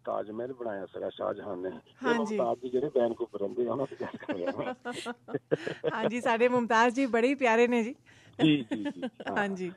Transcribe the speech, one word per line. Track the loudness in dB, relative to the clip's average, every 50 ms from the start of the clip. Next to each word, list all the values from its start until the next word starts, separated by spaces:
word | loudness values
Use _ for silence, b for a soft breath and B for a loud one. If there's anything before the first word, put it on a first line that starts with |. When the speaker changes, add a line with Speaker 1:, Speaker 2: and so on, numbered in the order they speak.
| -6
Speaker 1:
ਤਾਜ | -4 -4 -4 -4 -6
ਮਹਿਲ | -6 -8 -8 -8 -8
ਬਣਾਇਆ | -8 -8 -6 -6 -6 -8
ਸੀਗਾ | -10 -8 -8 -6 -6
ਸ਼ਾਹਜਹਾਨ | -6 -4 -4 -4 -4 -4 -6 -8 -8 -6
ਨੇ। | -6 -6
ਇਹ | -8 -8 -14 -20 -16 -6 -2
Speaker 2:
ਹਾਂਜੀ। | 0 0 0 0 -2 -2 0
Speaker 1:
ਮੁਮਤਾਜ਼ | 0 0 0 -2
ਜੀ | -4 -2
ਜਿਹੜੇ | -2 -2 -2 2
ਵੈਨਕੂਵਰ | 2 2 2 2 2 -2 -6 -6 -6 -6
ਰਹਿੰਦੇ | -6 -4 -2 -2 -2 0
ਆ, |
ਉਹਨਾਂ | 0 -2 -4 -4
ਦੀ | -6 -8
ਗੱਲ | -8 -8 -8 -10
ਕਰ | -8 -6 -6
ਰਿਹਾ | -4 -4 -4 -4 -4
ਮੈਂ। | -6 -6 -8 -8 -8 -8 -8
Speaker 2:
<laughs> | -8 -8 -10 -10 -10 _ -8 -8 -8 -2 _ -2 -2 -2 -4 -8 -6 -4 -4 -2
ਹਾਂਜੀ, | 0 0 0 0 0
ਸਾਡੇ | 2 2 4 4 4 4
ਮੁਮਤਾਜ਼ | 4 4 2 4 6 6 6 6 4
ਜੀ | 2 2
ਬੜੇ | 2 4 4 4 4
ਹੀ | 4
ਪਿਆਰੇ | 4 4 4 6 6 6 6
ਨੇ | 4 2 0
ਜੀ। | 0 -4 -10 B B B B B B -2 2 4
Speaker 1:
ਜੀ, | 6 6 4 2 -2 -6
ਜੀ, | -4 -4
ਜੀ, | -6 -6 -6 -8
ਹਾਂ। | -8 -10 -10 -8 -4 -2 -2
Speaker 2:
ਹਾਂਜੀ। | -2 -2 -2 -4 -6 -6 -8